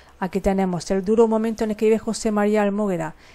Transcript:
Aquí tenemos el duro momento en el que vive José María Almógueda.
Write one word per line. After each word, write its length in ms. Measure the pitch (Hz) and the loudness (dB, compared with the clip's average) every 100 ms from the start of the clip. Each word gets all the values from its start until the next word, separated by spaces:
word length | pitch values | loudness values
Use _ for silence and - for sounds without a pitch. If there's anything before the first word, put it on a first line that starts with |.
| - - | -20 -10
Aquí 200 | 185 190 | -6 -2
tenemos 500 | 202 190 190 175 - | 0 0 0 -2 -2
el 140 | 190 | -2
duro 240 | 185 220 226 | 2 4 4
momento 380 | 220 226 214 220 | 2 -2 -2 -4
en 60 | |
el 40 | 208 | 0
que 100 | 220 | 2
vive 140 | 220 | 2
José 320 | 220 208 226 | 0 -4 -2
María 300 | 208 208 214 | 0 2 2
Almógueda. 520 | 202 202 208 175 156 - - | 0 0 -2 -2 -6 -10 -20